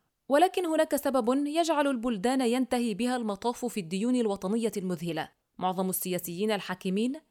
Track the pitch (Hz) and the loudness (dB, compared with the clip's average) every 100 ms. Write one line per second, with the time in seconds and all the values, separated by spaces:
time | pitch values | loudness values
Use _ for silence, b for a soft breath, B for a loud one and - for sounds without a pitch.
0 | _ _ - 285 370 381 349 311 311 277 | _ _ 2 4 6 4 0 2 2 0
1 | 277 262 233 269 285 320 330 294 285 247 | 2 2 2 2 0 0 2 2 2 0
2 | 247 214 233 262 233 254 240 247 240 190 | -2 0 0 2 2 2 2 0 0 0
3 | 247 254 214 196 233 240 240 214 160 190 | 0 0 -2 -2 -4 -2 -4 -4 -4 -2
4 | 240 254 220 196 190 226 220 202 185 175 | 2 2 2 0 -2 0 0 -2 -4 -4
5 | 170 156 - _ _ - 185 180 190 185 | -4 -4 -6 _ _ -4 -2 0 -2 -2
6 | 185 175 175 175 214 202 - 185 190 196 | -2 -4 -4 -2 0 0 -2 -6 -2 0
7 | 247 302 _ | 0 -2 _